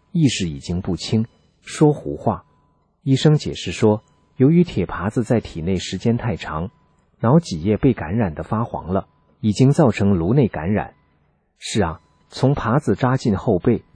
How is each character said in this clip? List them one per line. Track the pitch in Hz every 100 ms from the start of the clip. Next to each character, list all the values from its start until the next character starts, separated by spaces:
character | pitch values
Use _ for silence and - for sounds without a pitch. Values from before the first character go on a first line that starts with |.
| _
意 | 175 143
识 | - 87
已 | 69
经 | - 87
不 | 98 82
清， | - 110 117 _ _ _
说 | - - 151
胡 | - - 73
话。 | 113 87 - _ _ _ _ _
医 | 139 135
生 | 156 151
解 | -
释 | 71 -
说， | 85 107 107 _ _ _ -
由 | 131
于 | 170
铁 | 175 - -
耙 | - 87
子 | 127
在 | 107 117
体 | - 82
内 | 82 90
时 | - 92
间 | 117 117
太 | 120 82
长， | - 78 90 _ _ _ _ -
脑 | 113 160
脊 | - 80
液 | 92 107
被 | 139
感 | - 78 110
染 | 98
得 | 76
发 | 80 107
黄 | - 71 76
了， | 95 - _ _ _
已 | 110
经 | 101 131
造 | 143 135
成 | - 101 92
颅 | 85
内 | 139 113
感 | 76 82
染。 | - - _ _ _ _ _ _ _
是 | - 117
啊， | 82 80 _ _ _
从 | - 135 143
耙 | 110 139
子 | 135 98
扎 | 127 131
进 | 131 95
后 | - 92
背 | 123 110 -